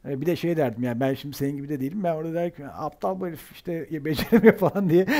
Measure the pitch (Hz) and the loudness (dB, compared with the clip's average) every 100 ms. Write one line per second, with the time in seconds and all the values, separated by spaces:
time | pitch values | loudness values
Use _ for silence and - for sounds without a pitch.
0 | 143 139 156 170 170 160 131 110 123 117 | -6 -2 -2 0 0 0 0 0 -4 0
1 | 135 135 143 135 139 143 139 147 135 196 | -2 -2 -8 -6 -4 -4 -8 -6 -4 -2
2 | 175 156 165 165 175 170 139 80 151 - | -4 -4 -4 -4 -4 -6 -14 -10 -10 -4
3 | 190 190 185 156 - - - 165 143 160 | -4 -4 -6 -10 -16 -14 -8 -8 -6 -6
4 | 147 151 - 226 220 226 175 196 190 170 | -2 -2 4 8 8 6 0 2 4 4
5 | 190 | 4